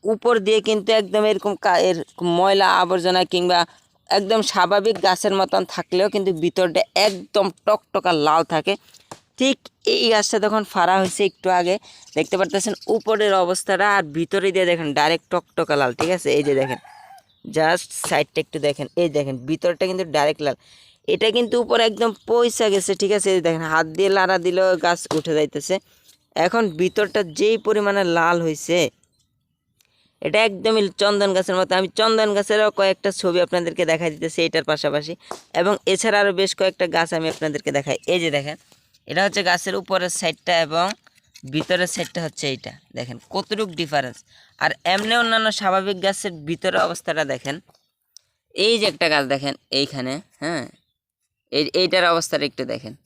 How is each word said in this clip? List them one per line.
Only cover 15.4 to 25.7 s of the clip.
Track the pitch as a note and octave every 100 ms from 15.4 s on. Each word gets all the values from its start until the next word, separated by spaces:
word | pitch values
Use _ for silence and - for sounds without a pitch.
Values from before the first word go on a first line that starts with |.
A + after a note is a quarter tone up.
| _ - D#3+ D3
লাল, | C3 A#2
ঠিক | D#3+ F3+
আছে? | D3+ C3+
এই | D3
যে | C3+
দেখেন, | C3+ B2 - - - - _ _ - D#3
just | D#3 F3+ - - -
সাইডটা | D3+ D3+ -
একটু | D#3 D#3+ D3
দেখেন, | C#3 C#3 -
এই | F3 D3
দেখেন | C#3 C3 C3
ভিতরটা | D#3+ F3 E3+ F#3
কিন্তু | F#3 E3+ D3
ডাইরেক্ট | D3 D3+ D3
লাল। | B2 _ - - _ -
এটা | F3 A3 A3+
কিন্তু | A#3+ A#3+
উপরে | A3 A#3 A3+
একদম | G3+ A#3 G3+ -
পয়সা | A#3 A#3+ - A3
গেছে, | G3 F#3 F#3+
ঠিক | G3+ G3+
আছে? | G3 F#3
এই | E3
দেখেন, | E3 D#3+
হাত | D#3+ D#3+ D#3+
দিয়ে | G3 G3
লাড়া | F#3 F#3 F3
দিলেও | F3+ F#3 F3+
গাছ | E3+ E3+ - D#3
উঠে | E3 D3+
যাইতেছে। | D3+ D3 D3